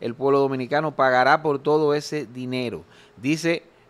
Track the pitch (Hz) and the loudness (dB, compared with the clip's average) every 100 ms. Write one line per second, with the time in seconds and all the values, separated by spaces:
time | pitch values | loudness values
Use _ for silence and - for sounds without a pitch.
0 | 117 120 135 139 139 131 123 147 156 143 | -10 -2 2 2 2 -2 -2 -2 -2 0
1 | 131 127 127 156 151 139 143 151 151 147 | 2 4 4 4 2 -2 0 2 2 0
2 | 147 151 110 127 127 127 123 85 85 - | -4 -10 -10 -10 -6 -6 -6 -8 -14 -20
3 | - - 127 156 165 165 - _ | -20 -8 -4 -2 -2 -4 -6 _